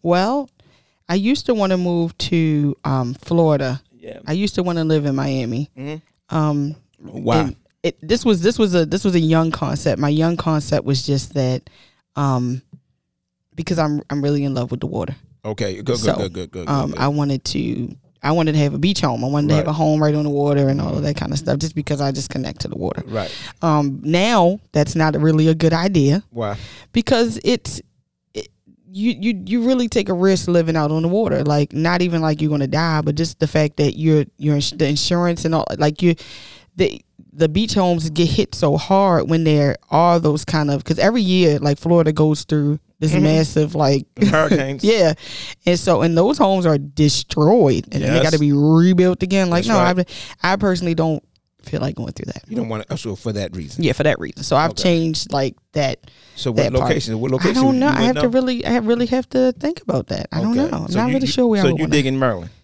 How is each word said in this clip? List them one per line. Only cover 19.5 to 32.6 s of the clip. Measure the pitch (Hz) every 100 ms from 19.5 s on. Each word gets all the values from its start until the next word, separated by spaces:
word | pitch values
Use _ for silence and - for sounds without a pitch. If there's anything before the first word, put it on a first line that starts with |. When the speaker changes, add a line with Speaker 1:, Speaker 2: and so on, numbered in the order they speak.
| 151
Speaker 1:
have | 147
Speaker 2:
Right. |
Speaker 1:
a |
home | 151 156 151
right | 151
on | 151
the | 151
water | 143 143 143 139
and | 139
all | -
of | 151
Speaker 2:
Mm-hmm. | 147
Speaker 1:
that | 147
kind | -
of | 143
stuff, | 156 135
just | 160
because | 156 143 143
I | 139
just | 135 -
connect | 139 131 -
to | -
the | -
water. | 87 - -
Speaker 2:
Right. | 110 90 - - -
Speaker 1:
Um, | 170 151 143 135
now | 151 170 208 233 175 202 _
that's | 151 147
not | 165 156 151
really | 151 156 156
a |
good | 160 165
idea. | 165 185 180 139 175 -
Speaker 2:
Why? | 117 107 104 - - -
Speaker 1:
Because | 233 - 247 233 214
it's, | - 214 - - - _ _ _ _
it, | 107 - _ _ _ _
you, | 185 220 180
you, | 208 202
you | 185 240 233
really | 262 240
take | 247 196
a |
risk | 180 190 190 -
living | 175 165 160
out | 147
on | 156
the | 165
water. | 190 226 -
Like, | 147 147 147
not | - 160 175
even | 175 170
like | 160 156
you're | 156
gonna | 147